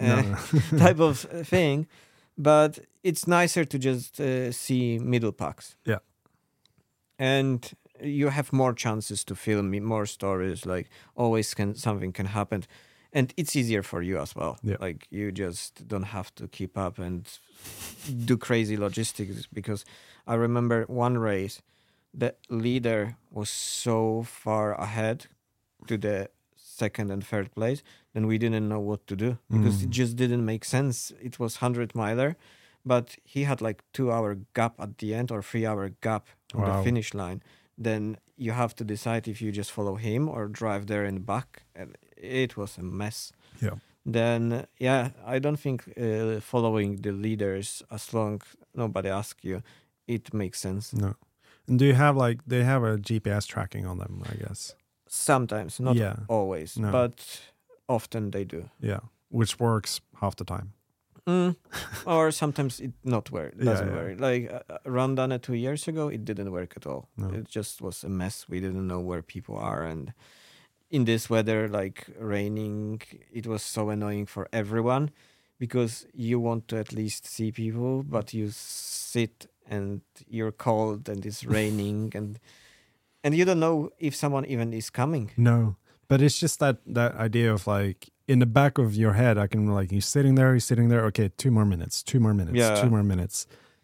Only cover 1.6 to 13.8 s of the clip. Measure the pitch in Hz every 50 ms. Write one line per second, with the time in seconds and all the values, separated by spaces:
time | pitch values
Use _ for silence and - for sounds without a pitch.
1.6 | 170 147 139 147 160 - _ - - _ _ _ _ _ _ - 143 147 151 151
2.6 | 151 151 147 - - _ _ _ - 165 160 - - 170 175 175 175 170 - 180
3.6 | 160 147 - 135 127 135 131 123 - - - - 143 135 131 127 127 120 120 -
4.6 | - - 131 127 123 120 117 113 120 123 123 120 117 107 - - 92 71 - -
5.6 | - - - _ - - 107 - _ _ _ _ _ _ _ _ _ _ _ _
6.6 | _ _ _ _ _ _ _ _ _ _ _ - 135 131 135 139 135 135 131 120
7.6 | - - - _ _ _ _ - - 147 143 143 143 143 135 147 139 - - 131
8.6 | 131 127 117 - - 120 110 110 104 - 101 - - - 98 - - 110 107 104
9.6 | 101 95 98 101 101 113 110 107 104 98 - - - 98 95 92 92 95 85 -
10.6 | - 85 92 90 87 - _ - - _ _ - 123 117 113 113 107 - - -
11.6 | 104 101 107 - - 113 104 98 98 92 90 - 98 98 101 107 101 - 110 98
12.6 | 87 - - - - _ _ _ _ _ - 147 127 127 - - 160 - - 147
13.6 | 123 117 110 101